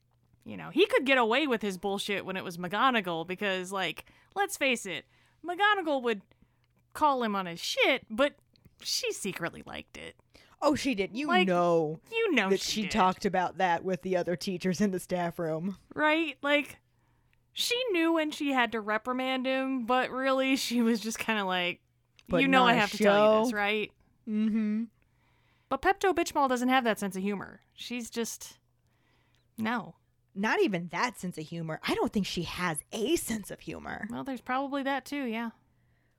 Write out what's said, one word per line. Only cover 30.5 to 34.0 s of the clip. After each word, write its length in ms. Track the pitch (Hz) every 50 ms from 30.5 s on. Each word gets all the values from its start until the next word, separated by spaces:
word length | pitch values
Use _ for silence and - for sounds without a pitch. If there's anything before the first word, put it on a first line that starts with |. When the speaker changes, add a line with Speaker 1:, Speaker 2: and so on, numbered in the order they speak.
| 277 415
Speaker 2:
even 280 | 403 277 190 170 175 175 -
that 240 | 170 226 254 - -
sense 180 | - 180 - -
of 80 | 156
humor. 340 | - 170 170 165 160 156 - - -
I 60 | 339
don't 180 | 453 427 240 -
think 120 | 214 190
she 180 | - - 185 165
has 360 | - - - 180 175 160 - - _ -
a 220 | 226 208 254 339 330
sense 340 | - - 226 220 190 -
of 100 | - -
humor. 460 | - - - 160 147 147 - -